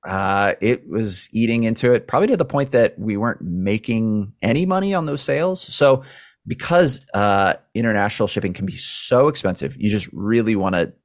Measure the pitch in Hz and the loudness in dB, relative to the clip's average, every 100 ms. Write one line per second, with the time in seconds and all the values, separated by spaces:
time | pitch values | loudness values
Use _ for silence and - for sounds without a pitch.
0 | 92 95 95 98 101 - 107 123 - 90 | -6 -4 0 2 2 2 0 -2 -2 -4
1 | 110 92 - 110 113 117 113 113 123 120 | -4 -4 -6 -2 0 0 0 0 2 2
2 | - 131 214 233 135 143 139 127 117 - | 2 0 2 0 0 -2 0 2 2 0
3 | 104 101 113 - 87 87 95 107 - 113 | -4 -2 -2 -4 -6 -4 -2 -2 -2 -2
4 | 113 107 101 - 101 127 185 185 196 190 | 0 -2 -4 -4 0 0 0 0 0 -2
5 | 156 143 - 143 175 185 - - 143 135 | -4 -4 -2 -2 -2 -4 -4 2 4 4
6 | 135 - - _ - - - 175 170 127 | 0 -20 -20 _ -10 -10 0 4 4 0
7 | _ 101 101 98 98 - _ 107 117 107 | _ 0 2 4 2 0 _ -4 0 0
8 | 101 - 104 - 95 90 95 - - - | 0 0 -2 -2 -4 -6 -8 -4 -2 -2
9 | - 123 143 147 - 90 69 - 104 107 | 0 4 4 2 -2 -2 -6 -4 -2 -2
10 | - - 101 117 110 107 95 90 80 - | -4 -8 0 2 2 0 0 0 -2 -4